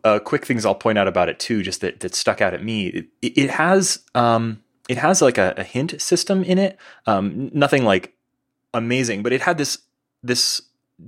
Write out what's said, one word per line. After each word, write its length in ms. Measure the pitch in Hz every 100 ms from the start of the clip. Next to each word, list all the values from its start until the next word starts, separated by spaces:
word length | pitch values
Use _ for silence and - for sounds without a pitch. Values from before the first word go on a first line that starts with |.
| 110
uh, 140 | 104
quick 260 | - 147 -
things 200 | 120 113
I'll 80 |
point 240 | - 117 104
out 100 | 98
about 180 | 90 85
it 100 | -
too, 240 | - 110
just 200 | 95 -
that, 180 | 92 -
that 160 | 90 -
stuck 240 | - 95
out 140 | 98
at 100 | 87
me. 240 | 104 110 92
It, 200 | 90 - _
it, 160 | 113 -
it 120 | 135
has, 480 | - 165 196 185 - _ 127
um, 480 | 117 113 113 110 _ _ -
it 100 | 123
has, 240 | 156 190
like, 160 | 139 117
a, 160 | 92 -
a 60 |
hint 380 | 98 123 160 151
system 440 | - 175 - 190 185
in 120 | 185
it. 200 | 196 - - - -
Um, 200 | 98 98
n-, 200 | 87 139
nothing, 300 | 147 143 143
like, 320 | 117 95 - _ _ _ _ _ _
amazing, 480 | 120 117 127 120 101
but 120 | 113
it 80 | 131
had 160 | 180 170
this, 220 | 143 - _ _ _ _
this 380 | 123 123 - - - _ _ _